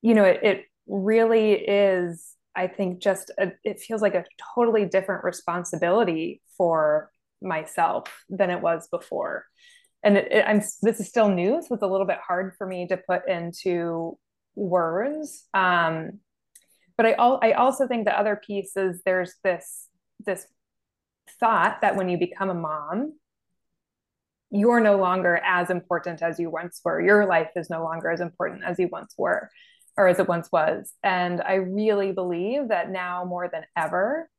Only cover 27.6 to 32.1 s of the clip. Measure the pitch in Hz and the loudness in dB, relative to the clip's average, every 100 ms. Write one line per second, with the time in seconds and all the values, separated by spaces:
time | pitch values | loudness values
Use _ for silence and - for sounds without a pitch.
27.6 | 160 165 165 165 165 170 170 - 170 - | -6 -6 -6 -6 -4 -4 -6 -6 -6 -6
28.6 | 165 180 180 160 - - 175 - - _ | -8 -2 -2 -2 -14 -4 -2 -2 -4 _
29.6 | - _ _ - 190 180 180 170 165 175 | -20 _ _ 2 4 4 2 0 0 0
30.6 | 156 - - - 202 185 180 175 - 190 | 0 -2 -8 -4 -2 0 -2 -2 0 0
31.6 | 185 196 214 202 196 | 0 -2 0 0 0